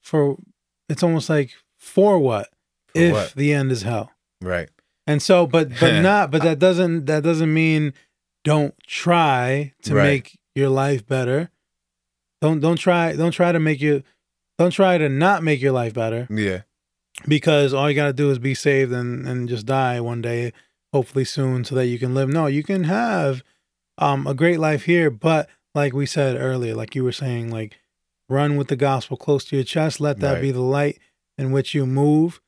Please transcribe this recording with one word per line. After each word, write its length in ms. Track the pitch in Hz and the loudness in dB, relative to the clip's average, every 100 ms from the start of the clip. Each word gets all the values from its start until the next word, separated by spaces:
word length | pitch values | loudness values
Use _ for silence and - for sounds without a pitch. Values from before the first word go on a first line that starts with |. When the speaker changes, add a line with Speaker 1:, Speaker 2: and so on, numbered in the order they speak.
Speaker 1:
for, 360 | - 156 143 139 - _ _ _ _ | -2 0 0 -2 -12 _ _ _ _
it's 140 | 147 | -2
almost 260 | 175 165 - | 0 0 0
like, 220 | 156 135 - _ _ | 0 -2 -10 _ _
for 400 | - - 202 190 | -4 2 4 4
what 300 | 135 107 101 _ _ _ _ | 2 0 -4 _ _ _ _
Speaker 2:
For 120 | 160 | 2
Speaker 1:
if 120 | 170 | 4
Speaker 2:
what? 200 | 139 92 | 2 -2
Speaker 1:
the 200 | 135 143 | -2 0
end 180 | 147 135 | 2 0
is 120 | 123 | -2
hell? 280 | 98 113 98 _ _ _ | -2 -4 -6 _ _ _
Speaker 2:
Right. 280 | 92 90 78 _ _ _ - | -6 -6 -6 _ _ _ -2
Speaker 1:
And 140 | 147 | -2
so, 240 | - 185 165 | 4 4 4
but, 240 | 165 151 120 | 2 0 2
but 220 | - 107 | 2 4
Speaker 2:
<laughs> 0 | |
Speaker 1:
not, 300 | 185 208 165 | 4 2 2
but 100 | 151 | 0
that 160 | 160 151 | 0 2
doesn't, 460 | 185 180 180 165 139 | 2 4 0 -2 -2
that 180 | 151 | 0
doesn't 300 | 151 160 160 | 0 0 0
mean 400 | 156 160 156 151 - _ _ _ _ | 2 2 2 -2 -6 _ _ _ _
don't 320 | - 151 143 - _ | 0 2 0 -6 _
try 880 | - 175 170 160 127 123 135 143 _ | -6 2 4 4 2 0 -2 -4 _
to 120 | 107 139 | -2 2
Speaker 2:
Right. 80 | |
Speaker 1:
make 360 | 143 143 - _ _ - | 4 2 -4 _ _ -2
your 140 | 139 | 0
life 360 | 135 139 139 107 | 2 0 -2 -2
better. 440 | 131 123 135 175 _ _ _ _ _ _ _ _ _ | -2 0 -2 -4 _ _ _ _ _ _ _ _ _
Don't, 180 | 151 156 | -2 2
don't 180 | 156 170 | 0 0
try, 380 | - 175 165 147 | 2 2 0 0
don't 160 | 165 | -2
try 200 | - 175 | 0 0
to 80 | 170 | 2
make 220 | 156 143 | 0 0
you, 220 | 147 143 - _ _ _ _ - | 0 0 -2 _ _ _ _ 0
don't 140 | 175 | 0
try 260 | - 190 175 | 4 4 4
to 120 | 151 | 0
not 340 | 135 180 196 | 2 2 2
make 180 | 160 143 | 0 0
your 100 | 135 | 2
life 220 | 131 117 | 0 -2
better. 340 | 113 113 113 123 | -2 -4 -4 -4
Speaker 2:
Yeah. 320 | 107 101 92 - _ _ _ _ - - | -2 -2 -4 -10 _ _ _ _ -14 -2
Speaker 1:
Because 460 | 147 170 151 139 | 0 2 2 2
all 160 | 135 147 | 2 0
you 60 | 143 | 0
gotta 180 | 147 | 0
do 160 | 131 143 | 0 0
is 80 | 131 | 0
be 140 | 131 131 | -2 -2
saved 360 | 147 139 131 | 0 2 0
and, 360 | 123 120 123 131 | -2 -4 -6 -6
and 200 | 127 120 | -6 -6
just 180 | 120 107 | -6 -2
die 340 | 135 127 120 | -2 0 -2
one 200 | 117 120 | -6 -6
day, 300 | 117 120 120 - _ _ _ | -6 -4 -6 -10 _ _ _
hopefully 320 | 143 123 135 127 | -4 -2 -4 -4
soon, 380 | - 135 127 | -4 -4 -4
so 100 | 120 131 | -4 -2
that 120 | 127 | -2
you 100 | 120 | -2
can 160 | 127 | -4
live. 140 | 131 135 | -2 -2
No, 160 | 156 151 | 0 0
you 140 | 139 | -2
can 200 | 151 196 160 | -2 -2 -2
have, 560 | 202 233 190 143 131 - _ _ _ _ - | -2 -2 -2 -2 -4 -10 _ _ _ _ -4
um, 300 | 147 139 139 | -2 0 -4
a 60 | |
great 260 | 135 170 170 | 0 0 2
life 240 | 156 151 | 0 -2
here, 260 | - 175 156 | 0 2 2
but 400 | 117 160 160 143 _ _ | 0 0 0 -2 _ _
like 200 | 147 143 | -2 -2
we 120 | 131 143 | -2 -4
said 300 | 151 135 123 | -2 -2 -2
earlier, 380 | 131 131 120 113 | -4 -4 -4 -6
like 180 | 110 | -8
you 100 | 135 127 | -4 -4
were 80 | |
saying, 360 | - 131 120 117 | -4 -6 -6 -6
like, 260 | 113 107 - _ _ _ _ _ | -8 -10 -14 _ _ _ _ _
run 300 | 135 147 143 | 0 0 0
with 100 | 135 | -2
the 80 | 135 | -2
gospel 400 | 139 131 - 127 | 0 0 -4 -10
close 300 | - 143 - | -2 -2 0
to 100 | 139 | -4
your 80 | 127 | -2
chest. 360 | 160 156 - | -2 -2 -2
Let 180 | 147 123 | -4 -2
that 140 | 143 | -2
Speaker 2:
Right. 80 | 135 | 0
Speaker 1:
be 100 | 139 | -2
the 80 | 123 | -2
light 380 | 127 139 147 - _ _ _ - | 0 0 0 -4 _ _ _ -8
in 140 | 135 | -2
which 220 | 135 131 | -2 -2
you 120 | 147 131 | -2 0
move. 560 | 135 147 151 165 - | 2 2 4 2 -4